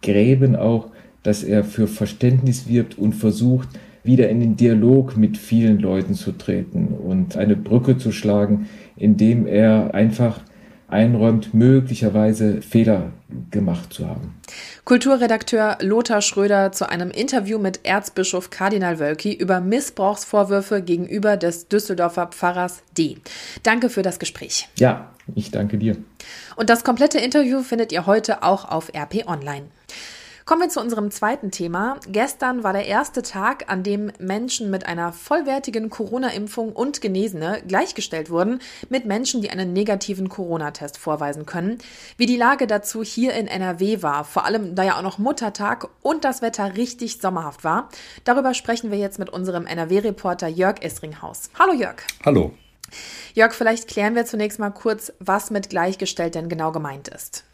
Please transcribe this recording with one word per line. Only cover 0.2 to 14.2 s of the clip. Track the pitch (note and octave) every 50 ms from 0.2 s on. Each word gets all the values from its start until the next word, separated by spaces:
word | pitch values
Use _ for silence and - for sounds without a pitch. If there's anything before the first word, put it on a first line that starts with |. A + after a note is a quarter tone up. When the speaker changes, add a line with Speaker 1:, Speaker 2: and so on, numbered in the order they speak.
| G#2+ B2 C3+ C3 C3+ B2+ -
Speaker 1:
auch, | - - A2 A#2 A2+ A2 - - - - - _ _ _
dass | G#2+ G#2 G2+ -
er | - G2+ G#2+ G2+
für | - - - A2
Verständnis | G#2 - - G#2+ G2 - - - B2+ B2+ B2+ B2 C3 A#2+ B2+ - -
wirbt | A#2 A#2+ A2+ - - -
und | G2 G#2+ G#2+
versucht, | - - A2 G2+ - A#2 B2 B2+ B2+ B2+ - - - - - - - _
wieder | A#2 B2+ C3 A#2+ G2+
in | A2 A#2+
den | A#2+ A2+ G#2+
Dialog | A2+ A#2+ A#2+ A#2 G#2+ G#2 A#2+ C3 C3+ C3 C3 B2+
mit | A2 G#2+ G2+ - -
vielen | - - A2+ A2+ A#2 A2 G#2+ G2+
Leuten | G#2 F#2+ F#2 F#2+ F#2+ F#2+ G2+
zu | F#2 - - -
treten | - - - F#2+ F#2 - - - F2 E2+ -
und | - - - F2+ F#2+ F#2 - - -
eine | - G2+ G#2+ G#2
Brücke | - - - A2 B2 B2 - C3 B2+
zu | - A2+
schlagen, | G#2 - - G#2+ G2+ G#2 G#2 G#2 G#2 G#2 - - - - - - _
indem | - G#2 G#2+ G#2+ G#2 G#2 A2 A#2+ A#2+ A2
er | - - G#2 A2 A2 A2 A2 G2 - -
einfach | G2 G#2+ A2+ G#2+ - B2 A#2 A2 - - - - - - - - - _ _
einräumt, | - G2+ A2 A#2 A#2+ G#2 A2 A#2 A2+ A2 G#2+ - -
möglicherweise | A2 A#2 B2+ C3 C3+ B2+ B2+ B2 - A#2 G#2+ F#2+ G#2+ G#2+ A2 A2 A2 A2+ G#2+ G2+ - -
Fehler | - - A2+ A2+ A2 G#2+ F#2+ E2 - - - _ _ - - A#1+ - -
gemacht | - - F2+ E2+ F2 - - -
zu | - - E2+
haben. | E2 -